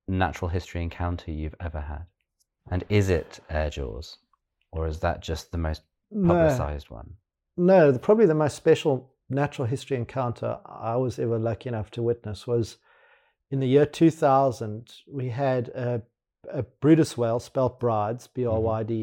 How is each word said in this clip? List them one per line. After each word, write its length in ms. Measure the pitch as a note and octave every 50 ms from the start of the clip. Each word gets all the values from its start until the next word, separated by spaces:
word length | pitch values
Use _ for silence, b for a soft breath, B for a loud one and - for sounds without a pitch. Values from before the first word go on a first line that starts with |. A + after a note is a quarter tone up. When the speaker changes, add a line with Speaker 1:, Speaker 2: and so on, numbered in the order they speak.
| _ -
Speaker 1:
natural 420 | F#2+ F#2 F#2+ E2 D#2+ - - F2
history 320 | E2+ F#2 E2+ - - F2
encounter 500 | E2+ E2+ - - F2+ F2 F2+ E2+ - -
you've 240 | D#2+ D2+ D#2 D#2 - _
ever 200 | F2+ E2+ D#2 D#2
had? 260 | D2 D2 D2 C#2 E2+ - _ _ _ _ _ _ _ _ _ _ _ -
And 120 | F#2 F2+ - -
is 200 | G#2 G#2 G2+ F#2+
it 300 | F2+ D#2+ - - - - - _
Air 200 | D#2 D2+ D#2 D2+
Jaws? 480 | - - C#2+ B1 G#1 A#1+ D#2+ - - _ _ _ _ _ _ _ _ _ _ _
Or 160 | - E2 D#2+ D#2+
is 120 | D#2 D#2+
that 200 | E2+ F2 D#2+ D#2+
just 300 | - - E2 D#2 - _
the 60 | - E2+
most 260 | E2 D#2 D#2 - _ _ _ _ _ _
Speaker 2:
No. 220 | G#3 G#3+ F#3+ E3+ F3
Speaker 1:
publicized 560 | F3 E3 D#3 C#3 B2 D2+ D2 D2 C#2+ C2+ _
one? 240 | - A1+ - - - - _ _ _ _ _ _ _ -
Speaker 2:
No, 340 | F3 F3+ F#3+ F#3+ E3 C#3+
the, 80 | C3+ B2
probably 260 | - - G#3+ A3 A3+
the 80 | F3 D#3
most 220 | D3+ D3+ C#3+ -
special 580 | - - E3 D#3+ D3 - D#3+ C#3 B2+ - _ _ _ _ _
natural 380 | - C3+ C#3+ C#3+ - - C#3 A2+
history 300 | C3+ C3 - - C3+ C3
encounter 600 | A2+ - - C3+ C3 A#2+ A#2 - - A2+ A#2 - -
I 300 | - - G2+ A2 A2 A#2
was 240 | B2 C3 B2+ A2 -
ever 180 | - A#2 A#2 A2+
lucky 320 | A2 A2+ A#2 - - B2+
enough 220 | A#2+ A2 G#2 -
to 100 | - -
witness 460 | A#2 A#2 A#2+ A#2+ _ G#2 G#2+ - - -
was 300 | A#2+ A#2+ A2+ G#2 - _ b b b b b b b b b b b b _ _
in 80 | C#3 C#3
the 80 | C3+ B2+
year 180 | B2+ C#3+ D3+
two 240 | D3 - - E3+ E3
thousand, 840 | D3+ - - C#3+ C3+ C3+ C#3 C3+ A#2+ - A#2+ G#2+ G#2 G#2+ A#2+ _ - - _ _
we 220 | D3 C#3 B2+ B2+
had 400 | A#2 A#2+ C#3+ C3+ B2+ B2+ A#2 -
a, 320 | - - B2 B2 A#2+ A#2 A#2 _ _ _ _ _ _ _ _ -
a 140 | - D3 B2
Bryde's 520 | - _ _ - D3 D#3+ D#3 D#3 - - -
whale, 220 | A#2+ A2+ A2+ B2
spelt 400 | - - _ C3+ C3 B2 B2+ -
brides, 480 | - A#2+ A2+ G#2+ G#2 G#2+ A#2+ B2 - -
Speaker 1:
Mm-hmm. 140 | _ -
Speaker 2:
B 40 | B2 A#2+
R 120 | A2 A2+
Y 240 | A2 A2+ A2 A2 A2+
D 100 | G#2+ A2+ A2+